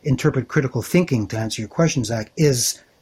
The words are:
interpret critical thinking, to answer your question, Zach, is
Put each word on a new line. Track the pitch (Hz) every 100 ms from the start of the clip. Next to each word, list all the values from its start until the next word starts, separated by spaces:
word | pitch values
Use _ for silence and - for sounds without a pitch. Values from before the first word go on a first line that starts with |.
interpret | 151 127 156 135 -
critical | - 131 120
thinking, | 104 175 170 120 101
to | 110
answer | 110 -
your | 107
question, | - 165 139
Zach, | 107 113 107 -
is | 151 123 - - _ _